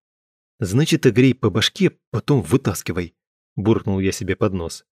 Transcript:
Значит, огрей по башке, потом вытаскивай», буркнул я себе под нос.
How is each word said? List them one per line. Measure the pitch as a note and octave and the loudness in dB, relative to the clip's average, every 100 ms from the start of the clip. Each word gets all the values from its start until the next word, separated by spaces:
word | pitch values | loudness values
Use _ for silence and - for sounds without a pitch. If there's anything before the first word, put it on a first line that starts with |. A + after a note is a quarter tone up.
| _ _ _ _ _ _ | _ _ _ _ _ _
Значит, | F#2+ A2+ D#3+ D#3 C#3 | -2 0 2 2 2
огрей | G#2+ C3 | 4 2
по | A#2+ A2 | 2 0
башке, | G2 - - F3+ - _ | 0 -2 0 -2 -2 _
потом | A2 - C#3+ | -6 0 0
вытаскивай», | D#2 B2+ A2+ F2 - F2 F2 _ _ _ _ - | 2 0 0 -6 -6 -8 -8 _ _ _ _ -4
буркнул | G2 G#2+ - F#2+ | 0 0 0 -2
я | F#2+ | -2
себе | - F#2 F#2 | -4 -6 -2
под | G#2+ | -2
нос. | F#2 E2 - _ | -2 -8 -12 _